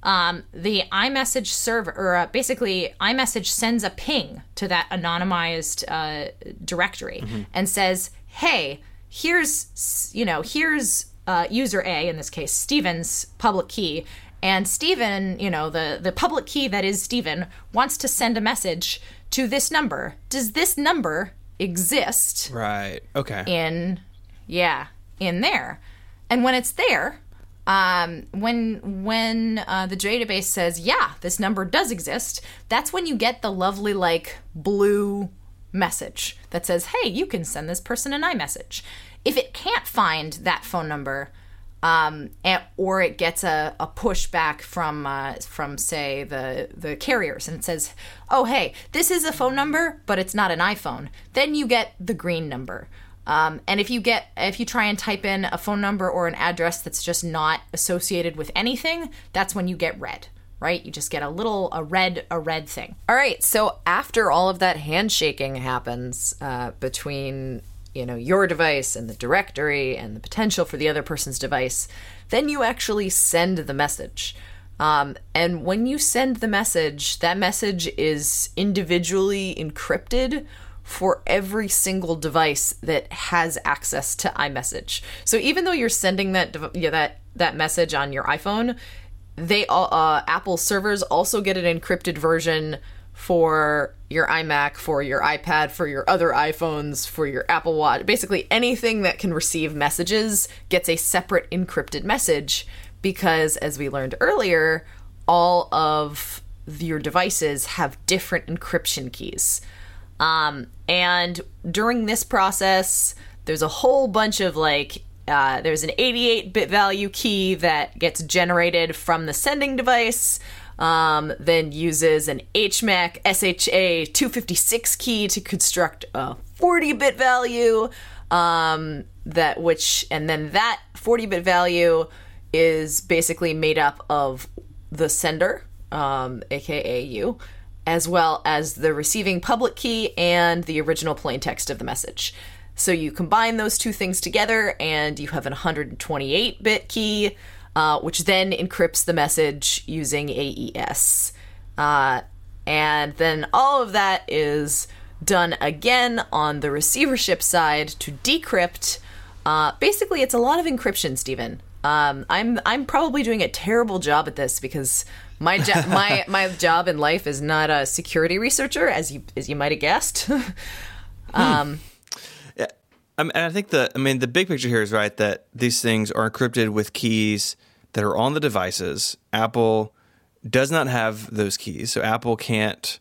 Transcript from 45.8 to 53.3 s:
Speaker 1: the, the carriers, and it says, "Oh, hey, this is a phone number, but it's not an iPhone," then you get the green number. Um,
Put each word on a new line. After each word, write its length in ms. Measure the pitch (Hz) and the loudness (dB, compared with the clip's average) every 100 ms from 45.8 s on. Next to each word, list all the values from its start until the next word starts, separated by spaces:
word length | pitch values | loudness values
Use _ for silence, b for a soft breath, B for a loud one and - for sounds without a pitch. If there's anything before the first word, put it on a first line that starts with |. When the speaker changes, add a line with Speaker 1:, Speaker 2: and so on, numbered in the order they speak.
| - 160 143 139 | -4 -4 -4 -4
Speaker 1:
the, 460 | 139 135 131 131 127 | -6 -6 -4 -6 -8
the 220 | - 151 | -10 -8
carriers, 540 | 147 - 247 165 - - | -6 0 0 0 -6 -10
and 80 | 160 | -8
it 80 | |
says, 300 | - 160 - B B B B | -6 -4 -6 B B B B
"Oh, 140 | 254 | 2
hey, 300 | 240 262 170 B B | 4 2 0 B B
this 180 | 302 - | 0 2
is 140 | 359 | 2
a 80 | 320 | 0
phone 240 | 311 262 269 | 0 0 2
number, 440 | 294 302 330 320 - | 0 0 0 -4 -2
but 140 | 196 | -2
it's 140 | 185 | 0
not 180 | 208 190 | 0 0
an 80 | 165 | 2
iPhone," 480 | 185 208 151 - 143 B B | 2 0 -6 -8 -10 B B
then 240 | - 294 294 | 0 2 2
you 100 | 254 | 2
get 280 | 233 214 - | 2 2 -6
the 160 | 180 | -6
green 340 | 185 180 170 156 | -4 -2 -2 -4
number. 380 | 127 131 92 - b b b | -8 -8 -12 -14 b b b
Um, 340 | - | -2